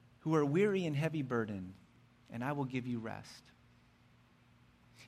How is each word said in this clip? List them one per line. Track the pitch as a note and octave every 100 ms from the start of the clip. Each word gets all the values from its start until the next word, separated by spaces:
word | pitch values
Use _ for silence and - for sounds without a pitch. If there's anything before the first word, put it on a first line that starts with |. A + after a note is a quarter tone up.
| - -
who | D#3 D#3+
are |
weary | C#3+ D#3 G#3 G3 E3+
and |
heavy | C#3 D#3+ D#3
burdened, | C3 A#2 G#2+ G2 F#2 F#2 - - - _ -
and | A#2
I | B2+
will | C#3+
give | C3 B2+ B2
you | A#2+
rest. | A2 G2+ - - - - - - - _ _ _ _ _ _ - - _ - -